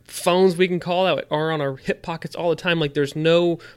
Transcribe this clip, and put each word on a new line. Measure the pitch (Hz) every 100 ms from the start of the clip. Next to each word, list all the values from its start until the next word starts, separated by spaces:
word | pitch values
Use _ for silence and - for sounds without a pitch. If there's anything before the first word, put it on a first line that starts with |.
phones | - - 180 180 190 170
we | 185
can | 180
call | 175 180 185
that | 147 -
are | 151 160
on | 156
our | 139 135
hip | - 151
pockets | - 165 156 -
all | 170
the | 160
time. | 180 170
Like, | 147
there's | 147 143 156
no | 160 170 175 170 -